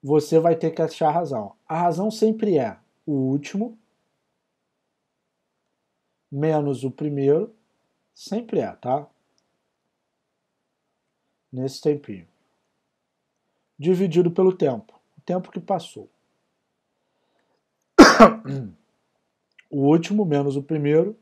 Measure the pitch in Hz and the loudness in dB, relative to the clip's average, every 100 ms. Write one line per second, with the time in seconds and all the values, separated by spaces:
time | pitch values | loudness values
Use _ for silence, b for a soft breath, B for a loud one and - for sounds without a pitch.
0 | 139 151 147 160 170 165 160 160 160 - | 2 0 2 2 2 0 -2 -4 -6 -2
1 | 160 170 165 127 104 - _ 160 175 165 | -2 -2 -4 -8 -10 -18 _ -4 -2 -2
2 | 214 214 220 220 208 160 117 98 _ _ | -6 -2 -2 0 0 0 -2 -8 _ _
3 | - 143 131 139 139 196 226 - _ _ | -6 -4 -2 -4 -6 -8 -8 -10 _ _
4 | _ _ _ _ _ _ _ _ _ _ | _ _ _ _ _ _ _ _ _ _
5 | _ _ _ _ _ _ _ _ _ _ | _ _ _ _ _ _ _ _ _ _
6 | _ _ _ 139 156 156 143 127 131 127 | _ _ _ -4 -2 0 -2 -4 -8 -6
7 | 151 143 139 151 214 _ _ _ _ _ | -8 -2 2 2 -2 _ _ _ _ _
8 | _ _ - 208 233 185 107 - 120 139 | _ _ -10 -10 -6 -6 -6 -10 -6 -6
9 | 147 _ _ _ _ _ _ _ _ _ | -6 _ _ _ _ _ _ _ _ _
10 | _ _ _ _ _ _ _ _ _ _ | _ _ _ _ _ _ _ _ _ _
11 | _ _ _ _ _ 127 135 135 156 147 | _ _ _ _ _ -10 -10 -4 -4 -4
12 | 139 98 85 _ _ _ _ _ _ _ | -8 -18 -18 _ _ _ _ _ _ _
13 | _ _ _ _ _ _ _ _ 151 180 | _ _ _ _ _ _ _ _ -2 0
14 | 196 165 175 170 190 185 151 120 - _ | 0 2 0 2 0 0 -4 -4 -10 _
15 | _ _ - 180 180 - 170 185 - - | _ _ -8 -8 -8 -14 -6 -6 -6 -20
16 | 95 _ _ _ _ _ _ _ _ _ | -20 _ _ _ _ _ _ _ _ _
17 | _ _ _ _ _ _ _ _ _ - | _ _ _ _ _ _ _ _ _ 8
18 | - - 214 - - 135 107 - _ _ | 8 10 6 6 -8 -10 -10 -16 _ _
19 | _ _ _ _ _ _ _ 147 139 165 | _ _ _ _ _ _ _ 0 4 2
20 | 165 208 190 143 143 139 139 160 143 156 | 2 -2 0 0 0 -4 -6 -4 2 2
21 | 190 220 | 0 -6